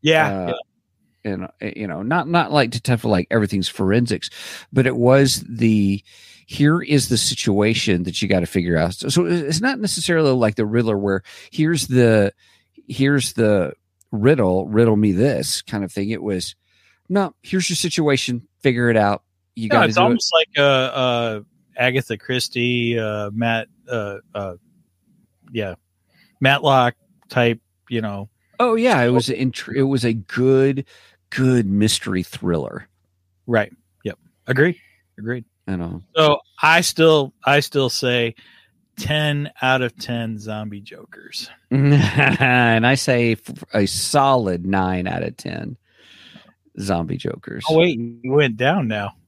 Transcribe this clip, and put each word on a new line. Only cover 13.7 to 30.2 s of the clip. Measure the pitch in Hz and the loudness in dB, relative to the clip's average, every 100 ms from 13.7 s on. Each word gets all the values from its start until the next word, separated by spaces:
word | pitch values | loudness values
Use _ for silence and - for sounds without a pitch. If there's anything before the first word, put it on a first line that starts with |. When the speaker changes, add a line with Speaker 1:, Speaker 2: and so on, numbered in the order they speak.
| - _ _ _ | -6 _ _ _
Speaker 2:
riddle, | 110 113 151 95 92 90 | 0 2 4 2 0 0
riddle | 107 117 104 | 2 4 4
me | 107 | 2
this | 90 135 95 67 - | 2 0 0 -4 -8
kind | - 104 | -6 -8
of | 95 | -6
thing. | - 101 | -6 -6
It | 113 | -6
was, | 104 95 - - _ _ _ _ _ | -6 -6 -8 -14 _ _ _ _ _
no, | 190 190 _ | -2 -2 _
here's | - 185 175 | -6 -4 -2
your | 170 | -4
situation, | 180 - 151 139 - 120 - _ | -4 -2 0 0 -2 -8 -10 _
figure | 139 120 120 | -2 2 2
it | 113 | 4
out. | 101 101 _ _ _ | 2 0 _ _ _
You | - 113 | -10 0
Speaker 1:
No, | |
Speaker 2:
gotta | 294 165 | 2 4
Speaker 1:
it's | 110 | 4
Speaker 2:
do | |
it. | |
Speaker 1:
almost | 202 240 - | 2 2 0
like | 165 156 151 | 0 0 2
a, | |
a | 143 135 131 135 127 120 117 107 104 _ _ - | 2 2 0 -2 -2 0 -2 -6 -12 _ _ -2
Agatha | 127 131 - 107 | 0 0 -4 -10
Christie, | - 127 - 123 120 120 117 117 | -4 -4 -4 -2 -2 0 -2 -2
uh, | 110 107 104 | -4 -6 -6
Matt, | 107 117 113 110 _ - | -4 -2 -2 -4 _ -8
uh, | 120 104 101 _ | -6 -6 -10 _
uh, | 104 98 90 _ _ _ _ _ _ _ _ _ | -10 -10 -12 _ _ _ _ _ _ _ _ _
yeah, | 117 101 90 _ _ _ _ _ _ | -8 -8 -10 _ _ _ _ _ _
Matlock | 131 143 147 135 123 - _ _ _ | 2 2 4 4 2 -2 _ _ _
type, | - 120 117 _ _ _ | 0 2 0 _ _ _
you | 120 | -6
know. | 107 101 104 _ _ _ | -6 -10 -14 _ _ _
Speaker 2:
Oh | 247 | 0
yeah, | 226 247 175 | 2 2 4
it | 120 | 4
was | 127 117 | 2 0
Speaker 1:
So | |
Speaker 2:
int-, | 127 127 - - | -2 -4 -6 -8
it | 139 | -2
was | 135 135 | 0 0
a | 117 | -2
good, | 113 | -4